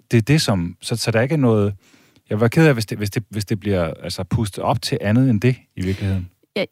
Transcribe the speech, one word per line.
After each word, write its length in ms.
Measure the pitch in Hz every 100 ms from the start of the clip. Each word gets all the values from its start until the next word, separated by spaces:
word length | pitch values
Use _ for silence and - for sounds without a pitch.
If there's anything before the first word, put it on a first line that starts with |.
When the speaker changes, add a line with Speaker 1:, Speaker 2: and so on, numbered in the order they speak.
| _
Speaker 1:
Det 60 | 120
er 60 |
det, 180 | 107 151
som... 340 | - 98 85 92
Så, 160 | - 113
så 140 | -
der 80 | 113
er 40 |
ikke 140 | 127 160
noget... 380 | 127 110 101 101 _ _ _ _ _
Jeg 100 | 107
var 80 | 117
ked 180 | 165 160
af, 80 |
hvis 120 | 123 110
det, 120 | 104
hvis 120 | 104
det, 140 | 120 104
hvis 160 | 107
det 160 | 101 107
bliver, 240 | 98 95 80
altså, 300 | - 85 -
pustet 400 | - - 107 -
op 180 | 90 120
til 160 | - 123
andet 300 | 101 113 131
end 100 | 107
det 160 | 123 127 _ -
i 60 |
virkeligheden. 460 | 95 98 98 95 87 _ _ -
Speaker 2:
Jeg, 100 | 180